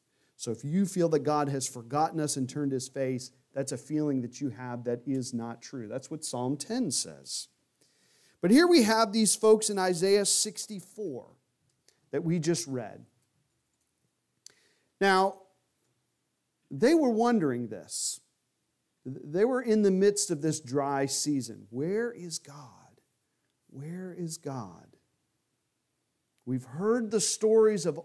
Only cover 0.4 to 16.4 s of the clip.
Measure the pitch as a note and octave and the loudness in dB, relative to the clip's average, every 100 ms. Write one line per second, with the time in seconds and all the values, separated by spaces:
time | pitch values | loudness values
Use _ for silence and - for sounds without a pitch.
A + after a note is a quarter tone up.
0.4 | - C#3 C#3+ F3+ F#3+ F#3 E3+ D#3 C#3 D3+ | -8 -6 -2 0 2 2 2 2 2 0
1.4 | C#3+ E3 - B2 A#2 C#3+ - E3 D3 C#3+ | 0 -2 -4 -8 -6 0 0 0 -2 -2
2.4 | B2+ D3+ C#3+ C3 B2+ C#3 C3 B2+ - - | -4 -2 -2 -2 -4 -4 -4 -4 -8 -18
3.4 | _ C#3 C3+ B2 - D3+ D3+ C3 A#2 - | _ -8 -6 -8 -4 -2 0 -2 -4 -6
4.4 | C#3+ G#2+ B2+ A#2+ A#2+ A#2+ C#3+ C3+ B2+ A#2 | -8 -6 -8 -6 -4 -4 -2 -4 -2 -6
5.4 | A#2 A#2+ - C3+ G#2+ B2+ - D#3 - B2 | -6 -10 -12 -12 -8 -10 -10 -10 -8 -4
6.4 | B2+ D3 - A#3+ G3+ - E2 C#2+ C#2 - | -4 -4 -4 -4 -2 -4 -6 -12 -12 -12
7.4 | - _ _ _ _ _ _ _ _ _ | -12 _ _ _ _ _ _ _ _ _
8.4 | F3+ B3+ F4 E4+ G#3+ A3+ A3 A3 G#3+ - | 6 8 8 6 6 4 2 2 2 4
9.4 | A3 A3 G#3+ G3 F#3 F3 F#3+ G3+ G3 - | 6 6 4 0 0 0 2 4 4 0
10.4 | G#3+ - - G3+ - - G3 A#2+ F#2 - | -2 -6 -12 -12 -14 -12 -10 -10 -14 -20
11.4 | _ _ _ _ _ _ _ C#3+ E3+ F3 | _ _ _ _ _ _ _ -4 0 0
12.4 | D3+ E3 C#3 B2+ G#2 - A#2+ _ _ _ | 0 -2 -2 -8 -8 -14 -20 _ _ _
13.4 | _ _ _ _ _ _ _ _ _ _ | _ _ _ _ _ _ _ _ _ _
14.4 | - - _ _ _ _ G3 F#3+ G3 - | -20 -20 _ _ _ _ 4 4 4 -2
15.4 | - _ _ _ _ _ _ _ _ _ | -14 _ _ _ _ _ _ _ _ _